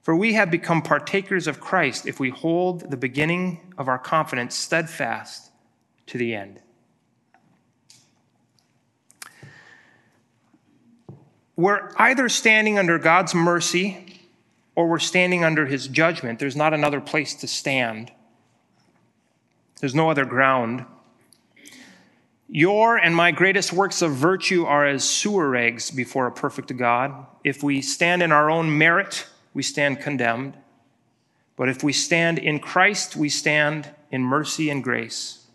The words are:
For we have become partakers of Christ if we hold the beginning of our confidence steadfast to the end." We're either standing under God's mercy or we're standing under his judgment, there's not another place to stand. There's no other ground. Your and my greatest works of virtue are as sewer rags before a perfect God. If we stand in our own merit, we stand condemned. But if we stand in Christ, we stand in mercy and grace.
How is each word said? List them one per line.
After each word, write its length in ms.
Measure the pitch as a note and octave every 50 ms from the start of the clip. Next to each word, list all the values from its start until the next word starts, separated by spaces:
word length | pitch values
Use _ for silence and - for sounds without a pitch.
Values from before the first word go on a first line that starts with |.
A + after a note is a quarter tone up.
For 140 | _ - D#3+
we 180 | E3+ G#3 A3+ G#3
have 180 | A3 G3+ F3
become 300 | E3+ E3+ - - E3+ D#3+
partakers 640 | D3+ - D3+ C#3+ C#3+ - - G3 G3 - G3 F3+ D#3
of 120 | D#3 C#3+ -
Christ 460 | - - G3 F3+ E3+ F3 - - -
if 140 | B2+ B2 -
we 100 | C#3 B2+
hold 640 | - - - E3+ E3 F3 F3+ F#3 F3+ E3+ - -
the 60 | C#3+
beginning 760 | B2 C#3+ C3 A#2+ D3 D3+ D#3+ E3+ F3+ F#3 F#3 E3+ E3 - - -
of 100 | - C3+
our 120 | C3 B2+ B2
confidence 540 | - - - D#3 D#3 - - B2+ A#2+ B2+ -
steadfast 960 | - - - E3+ E3 E3+ D#3+ - - C#3 A#2 A2 A2 - - - - - - _ _ _ _ _ _ _ _ _ _ _
to 100 | - -
the 180 | B2 A#2+ A#2 A2+
end." 240 | G#2 G2 G2 G2 - _ _ _ _ _ _ _ _ _ _ _ _ _ _ _ _ _ _ _ _ _ _ _ _ _ _ - _ _ _ _ _ _ _ _ _ _ _ _ _ _ _ _ _ _ _ _ _ _ _ _ _ - - - - - - - - - - - - _ _ _ _ _ _ _ _ _ _ _ _ _ _ _ _ _ _ _ _ _ _ _ _ _ - - - - _ _ _ _ _ _
We're 320 | - E3 G3 G#3 G3 - - -
either 320 | - G#3+ A#3+ C4 A#3+ C4
standing 500 | A3+ - - - A3+ A3 A3 G#3+ G#3+ G#3
under 220 | G3+ F#3+ E3 E3+ D#3+
God's 340 | C#3+ E3 E3 F3+ F#3+ D#3+ -
mercy 720 | F3 E3+ F3 F3 E3+ E3 - - F3+ F#3 G#3 F#3 - - - - - - _ _ _ _ _ _ _ _ _ _
or 120 | E3 E3+
we're 120 | E3+ E3 D#3+
standing 440 | - - - F3+ F3+ F3+ F3+ F3 E3+
under 220 | D#3+ D#3+ D#3 D3+
his 220 | C3 C#3 C3 C#3
judgment, 520 | C3+ C3 D#3+ D#3+ E3+ F3 - - A#2+ A2+ A2+
there's 160 | C#3 C#3 B2
not 180 | D3 D3+ D#3+ D#3
another 260 | D3+ D3 D3 C#3+ C#3
place 340 | - - - D#3 C#3+ - -
to 120 | - -
stand. 640 | A#2+ - - - D3 C3+ C3 B2 A2+ A2 G#2+ A#2 A#2+ _ _ _ _ _ _ _ _ _ _ _ _ _ _ _ _ _ _ _ _ _ _ _ _ _ _ _ _ _ _ _ _ _ -
There's 160 | - C3+ B2
no 140 | D#3 D#3+ D#3+
other 160 | D#3 C#3+ C3+
ground. 600 | B2 B2 B2+ C3+ C3+ C3+ B2+ A#2 A2+ A#2+ B2+ B2+ - - - _ _ _ _ _ _ _ _ _ _ _ - - - - - - - - _ _ _ _ _ _ _ _ _ _
Your 500 | - - C3+ D3+ F#3 G#3 G#3+ A3 A#3 A#3
and 180 | A3 E3+ E3 E3
my 160 | E3+ E3+ F3
greatest 420 | D#3 C3+ F3+ F#3+ F#3+ G3 F#3 - E3+
works 280 | F3 G3 F#3 - -
of 100 | F3 D#3+
virtue 540 | C#3+ B2+ C#3 F3 F#3+ F#3+ - - F#3+ F3 E3
are 200 | C3 C#3+ D3 C#3+
as 180 | C#3+ C#3 C3 -
sewer 460 | - - - - G#3 G#3 F#3+ D#3+ C#3
rags 400 | B2+ B2 A#2+ A#2 A#2 A2+ - -
before 360 | - B2+ B2 B2 - C3+ B2+
a 40 | A#2+
perfect 440 | A#2 - - C#3 - - B2+ - C3+
God. 480 | A#2+ B2 A#2+ A#2+ A#2+ C3 C#3 C#3 C3+ C3+ - - _ _
If 200 | C#3+ C3+ - C#3+
we 180 | C#3+ C#3 C#3
stand 400 | C3+ - - - F3 E3+ F3 F3+
in 100 | F3 E3
our 200 | D3+ D3 D3+ D3+
own 260 | D#3+ E3 E3 D#3+ D3+
merit, 500 | D3+ D#3 E3 E3+ F#3+ G3 F#3+ - - - - _ _ _ _ _
we 100 | C#3 C3+
stand 380 | - - D#3 C#3+ C#3+ C3 B2
condemned. 540 | - D3 C#3+ B2+ A#2+ A#2 A#2 A#2 C3+ C#3 C#3+ - _ _ _ _ _ _ _ _ _ _ _ _ _ _ _ _ _ _ _
But 140 | - C3 B2+
if 140 | B2+ C3 -
we 100 | D3 C3
stand 440 | - - - F3 E3 E3+ E3+ E3
in 220 | D#3+ - D#3 D3+ C#3+
Christ, 560 | - - - F3+ F#3 G3+ G#3 G3 - - -
we 140 | - D3+ D3
stand 600 | - - - D#3 D3+ D3+ D3+ D3 D#3 D#3 C#3+ - - _ _ _
in 100 | - C3
mercy 480 | B2+ B2+ C3 D3+ D3+ C#3+ - - D#3+ D3+
and 140 | C#3+ C3+ A#2+
grace. 640 | B2 A#2+ A#2 A#2 A#2 - - - - - - _ _